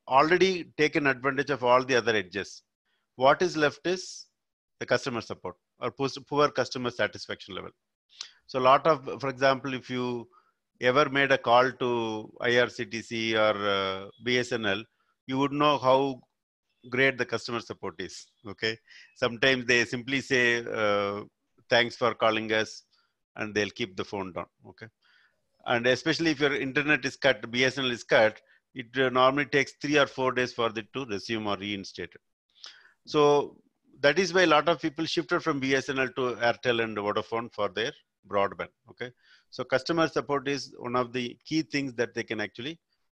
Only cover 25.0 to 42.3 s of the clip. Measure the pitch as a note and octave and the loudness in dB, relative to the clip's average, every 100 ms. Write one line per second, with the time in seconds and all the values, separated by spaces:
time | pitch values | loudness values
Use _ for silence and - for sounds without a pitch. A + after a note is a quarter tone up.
25 | _ _ _ _ _ _ - A#2+ B2 B2 | _ _ _ _ _ _ -2 0 2 0
26 | E3 D3 E3 C#3 D3 C#3+ C3+ C3 C#3+ D3 | 0 0 0 0 0 0 -4 -4 0 0
27 | C3+ - C3+ B2+ A#2 A#2+ C3 A#2+ C3 A#2 | -2 0 0 0 -2 0 0 0 -4 -4
28 | - C3+ A2 - _ _ _ C3 A#2 C3 | 2 4 4 0 _ _ _ -16 -8 -2
29 | C3 B2 B2+ C#3 C3+ C#3+ C3+ - C#3+ D3 | 0 4 4 4 0 0 0 -4 0 2
30 | C#3 - B2+ B2 B2 - A#2 G#2+ G#2 C3 | 2 0 -2 0 -2 0 -2 -2 -10 -10
31 | C3+ G2+ - A2+ G#2+ G2 G2+ G2+ F#2+ - | -6 -8 -4 -4 -4 -4 -6 -8 -10 -12
32 | E2+ - _ _ _ _ - - _ _ | -14 -14 _ _ _ _ -20 -20 _ _
33 | - D3+ D3 C#3+ A2 - _ _ _ _ | -4 2 4 4 0 -8 _ _ _ _
34 | C#3 D3 F#3+ F3 F3 D3 D3 E3 D#3+ D3+ | 2 2 2 4 6 6 4 0 -2 -4
35 | D#3+ - D3+ F3 D#3+ C#3+ C3+ C3+ B2+ C3+ | -4 -4 -2 -2 -2 -2 0 0 0 -2
36 | B2+ B2+ B2+ G#2+ A#2 A2+ B2+ A#2 A2+ G#2 | -2 -2 -4 0 0 0 0 0 0 -2
37 | G2+ G#2 - A#2 A#2 - G2+ F#2 A#2+ - | -2 -2 -2 -6 -6 -4 -4 -2 -4 -6
38 | _ _ G2 G2+ G2 F2+ E2+ _ _ F#2 | _ _ -4 0 0 -2 -12 _ _ -14
39 | B2 _ _ _ _ - B2 B2+ - E3 | -14 _ _ _ _ -10 -2 -2 0 0
40 | D#3+ - A#2+ C#3+ C3+ C#3+ - - A#2+ A#2+ | 0 0 -2 -4 -2 -6 -8 -12 -4 -2
41 | B2 B2 A#2+ - - D#3 D3+ C#3+ C#3 A#2 | -2 -4 -8 -10 -6 -4 -2 -4 -4 -4
42 | A#2 A#2 A2 | -4 -4 -6